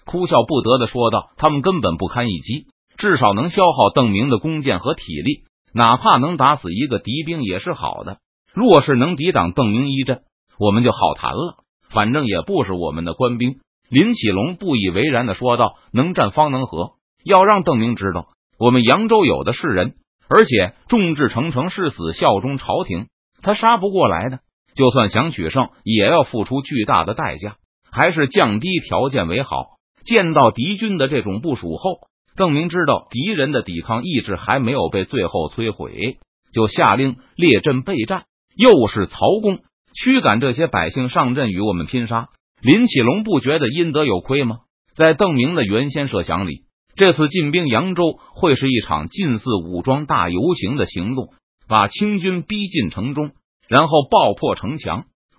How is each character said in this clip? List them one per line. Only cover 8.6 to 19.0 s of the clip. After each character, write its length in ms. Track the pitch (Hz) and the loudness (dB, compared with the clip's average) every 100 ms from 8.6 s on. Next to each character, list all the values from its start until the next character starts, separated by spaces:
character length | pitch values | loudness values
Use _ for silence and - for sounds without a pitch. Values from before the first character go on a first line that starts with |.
| 240 165 | 6 6
是 140 | 135 131 | 6 2
能 200 | 143 165 | 0 -2
抵 160 | 160 | -2
挡 200 | 139 87 | 0 0
邓 180 | 87 117 | 0 0
明 220 | 107 139 | 0 -2
一 120 | 135 | -2
阵， 180 | 131 127 _ _ _ - | -4 -6 _ _ _ -2
我 140 | 104 | 2
们 120 | 104 | 4
就 80 | 120 | 2
好 220 | 104 82 73 | 2 0 -2
谈 180 | 60 | -6
了。 240 | 78 170 - _ _ _ | -6 -8 -12 _ _ _
反 220 | 110 107 | -2 0
正 120 | 139 131 | 0 -2
也 160 | 92 | -4
不 220 | 82 196 | -2 -2
是 100 | 104 | -2
我 180 | 92 82 | -4 -6
们 120 | 76 | -6
的 100 | 82 | -6
官 240 | - 127 120 | -2 -2 0
兵。” 200 | 123 139 _ _ - | -4 -4 _ _ 0
林 220 | 127 208 | 2 4
启 160 | 240 110 | 2 0
龙 260 | 92 135 180 | 0 -2 -4
不 200 | 196 - | -4 -2
以 120 | 95 | 0
为 140 | 87 | 0
然 240 | 143 123 123 | 0 0 -2
的 80 | 95 | -2
说 220 | 123 120 | -2 2
道 180 | 113 - _ | 0 -2 _
：“能 200 | 113 160 | -2 0
战 180 | 180 110 | 0 0
方 200 | 120 151 | 0 0
能 140 | 131 127 | -2 -6
和， 280 | 80 - _ _ _ | -6 -8 _ _ _
要 200 | - 190 | 4 6
让 180 | 196 214 | 6 4
邓 160 | 175 131 | 2 0
明 180 | 113 110 | 0 -2
知 180 | 98 87 | -4 -4
道， 120 | 82 _ _ - | -8 _ _ 0
我 140 | 117 | 2
们 120 | 127 | 4
扬 240 | 117 151 | 4 2